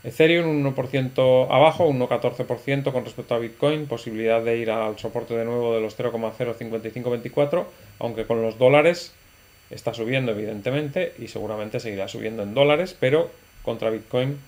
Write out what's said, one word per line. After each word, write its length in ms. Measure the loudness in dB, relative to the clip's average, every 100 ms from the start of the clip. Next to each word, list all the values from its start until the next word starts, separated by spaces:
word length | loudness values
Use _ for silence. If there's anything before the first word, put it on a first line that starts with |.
Ethereum 440 | -10 2 4 4 2
un 60 | 0
uno 180 | 0
por 120 | -2 -2
ciento 640 | -2 0 2 6 6 6
abajo, 340 | 6 6 6
un 100 | 2
uno 140 | 2 0
catorce 340 | 0 -2 -2
por 160 | -6 -4
ciento 320 | -2 -2 0
con 140 | -4
respecto 300 | -6 -12 -4
a 40 | -4
Bitcoin, 480 | -4 0 0 0 -4
posibilidad 540 | -8 -6 -2 2 2
de 160 | 2 0
ir 120 | 0
al 300 | 0 -2 -4
soporte 340 | -6 -6 -4
de 120 | -4
nuevo 300 | -2 -2 0
de 40 | 0
los 160 | -2
cero 160 | -4 -4
coma 220 | -2 -6 -4
cero 180 | -6 -6
cincuenta 320 | -6 -6 -6
y 20 |
cinco 180 | -6 -4
veinticuatro, 640 | -4 -2 -2 0 0 -4 -14 -20 -8
aunque 260 | -6 -6
con 160 | -2 0
los 160 | 0 4
dólares 560 | 6 8 6 2 -8 -20 _ _ _ _ _
está 240 | -8 -8
subiendo, 400 | -4 -2 0 0
evidentemente, 800 | -2 -4 -6 -4 -4 -4 -4 -4 -8
y 100 | -10
seguramente 500 | -8 -6 -6 -6 -6
seguirá 300 | -6 -6 -6
subiendo 340 | -6 -8 -6
en 100 | -4
dólares, 440 | 2 4 4 -2 -2
pero 320 | 2 2 0 -8 _ -10
contra 280 | -8 -4 -2
Bitcoin 500 | -4 -2 -2 -2 -6